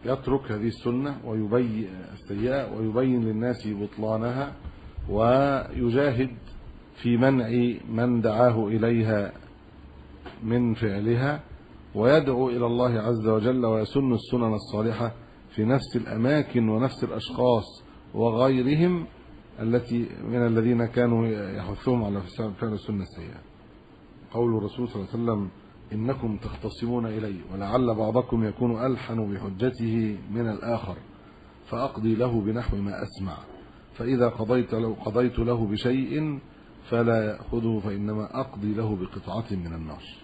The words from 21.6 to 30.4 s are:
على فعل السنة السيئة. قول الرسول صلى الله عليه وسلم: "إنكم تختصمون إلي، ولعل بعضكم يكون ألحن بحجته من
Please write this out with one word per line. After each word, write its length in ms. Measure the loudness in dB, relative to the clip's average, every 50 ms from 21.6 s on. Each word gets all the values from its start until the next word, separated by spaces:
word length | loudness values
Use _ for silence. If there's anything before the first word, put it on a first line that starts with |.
| -6 -6 -8 -4 0 0 2 2 2
على 160 | 0 -2 -4 -6 -8 -8 -6 -6 -6 -4 -4
فعل 120 | -4 -4 -4
السنة 300 | -4 -4 -4 -4 -4 -4
السيئة. 380 | -6 -8 -12 -12 -12 -14 -16 -18 -20 -20 -20 -20 -20 -20 -20 -20 -20 -20 -20 -20 -20 -20 -20 -20 -8
قول 260 | -2 0 2 2 2
الرسول 320 | 0 -2 -4 -4 -4 -6 -6
صلى 140 | -4 -6 -8
الله 60 | -6 -4
عليه 100 | -2 0
وسلم: 260 | 0 0 0 -2 -4 -6 -12 -20 -20 -20 -20 -16 -10 -6
"إنكم 440 | -4 -2 -2 -2 -2 -2 -4 -4
تختصمون 720 | -4 -6 -8 -10 -6 -8 -8 -8 -6 -4 -2 -2 -2 -2
إلي، 300 | -2 -4 -4 -4 -6 -6 -8 -10 -10 -8
ولعل 420 | -8 -6 0 0 2 2 2 2
بعضكم 500 | 2 0 2 2 2 2 2 0 0 0
يكون 420 | 0 0 0 0 0 0 0 0
ألحن 480 | -2 -2 -2 -4 -4 -4 -2 -2 -2 -4
بحجته 840 | -4 -6 -6 -4 0 0 -2 0 0 -2 0 0 2 0 0 -2 -6 -8 -6
من 180 | -4 -2